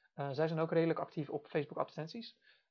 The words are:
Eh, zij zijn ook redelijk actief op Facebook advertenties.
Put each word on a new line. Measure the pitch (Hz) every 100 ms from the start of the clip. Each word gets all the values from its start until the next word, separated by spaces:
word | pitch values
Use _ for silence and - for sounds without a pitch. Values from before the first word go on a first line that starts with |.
| _
Eh, | - 143
zij | 135 160
zijn | 160
ook | 160
redelijk | 170 165 156
actief | 170 - 143
op | 147 -
Facebook | 160 143 165
advertenties. | - - 160 233 226 - _ - _